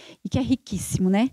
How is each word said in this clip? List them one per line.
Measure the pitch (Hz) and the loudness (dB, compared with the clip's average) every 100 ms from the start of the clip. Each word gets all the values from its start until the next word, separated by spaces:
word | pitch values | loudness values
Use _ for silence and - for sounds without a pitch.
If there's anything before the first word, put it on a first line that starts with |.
| - - | -18 -14
e | - | -6
que | - | -2
é | |
riquíssimo, | 247 254 - 196 - - 185 | 0 -2 -4 -8 -4 0 2
né? | 196 254 | 2 0